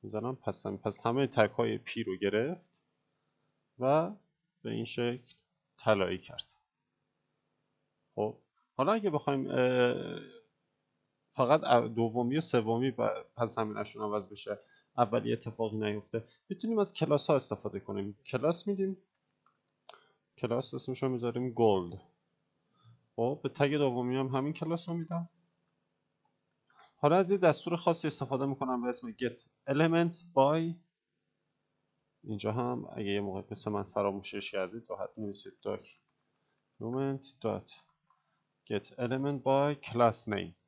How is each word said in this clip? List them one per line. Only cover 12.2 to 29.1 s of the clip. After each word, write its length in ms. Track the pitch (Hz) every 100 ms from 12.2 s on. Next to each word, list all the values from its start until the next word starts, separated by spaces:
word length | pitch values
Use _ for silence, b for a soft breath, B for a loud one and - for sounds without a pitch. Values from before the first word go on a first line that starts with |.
| 120 143
و 40 |
سومی 500 | 160 127 110 113 131
ب-، 320 | 117 110 104 - -
پس 220 | 113 110
همینشون 440 | 110 107 104 107
عوض 300 | 107 104 98
بشه، 260 | 104 - 104 b b b -
اولی 360 | 120 117 110
اتفاقی 440 | 117 - 110 113 110
نیفته، 480 | 107 104 101 117 110 b _
می‌تونیم 300 | 185 220 226
از 160 | 196
کلاس 360 | - 151 147 -
ها 60 | 147
استفاده 440 | - 104 - 98
کنیم. 380 | - 101 98 104 -
کلاس 420 | 127 139 170 -
می‌دیم، 280 | 196 190 190 _ _ _ _ _ _ _ _ _ B B B _ -
کلاس 360 | 120 117 131
اسمش 280 | 131 - 127
رو 60 | 135
می‌ذاریم 420 | 127 120 120 127
گولد. 520 | 120 113 98 87 90 - _ _ _ _ _ _ b b b _ -
خب، 240 | 117 147
به 60 | 139
تگ 280 | - 143 147
دومی 400 | 143 123 123 131
هم 100 | 131
همین 260 | 131 139
کلاس 360 | 160 160 170 170
رو 60 |
می‌دم. 340 | 170 160 170 170 _ _ _ _ _ _ _ _ _ _ _ _ _ _ b b _
حالا 180 | 147 170
از 140 | 180
یه 80 | 196
دستور 380 | 180 143 - 170
خاصی 300 | - 165 156
استفاده 400 | 143 127 131 139
می‌کنم 360 | 135 131 127
به 60 | 123
اسم 240 | 120 120